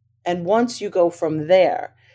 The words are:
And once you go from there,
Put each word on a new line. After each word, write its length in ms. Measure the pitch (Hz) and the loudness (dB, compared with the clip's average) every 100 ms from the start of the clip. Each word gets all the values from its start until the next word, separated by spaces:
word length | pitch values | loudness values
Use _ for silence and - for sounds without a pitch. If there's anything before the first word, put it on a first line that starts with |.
| _ _ 175 | _ _ -6
And 200 | 180 170 | -6 -2
once 360 | 220 240 - | 0 0 -4
you 80 | 202 | -4
go 200 | 190 175 | 0 0
from 380 | - 160 156 151 | 0 -4 -4 2
there, 480 | 185 160 - - _ _ | 4 4 0 -8 _ _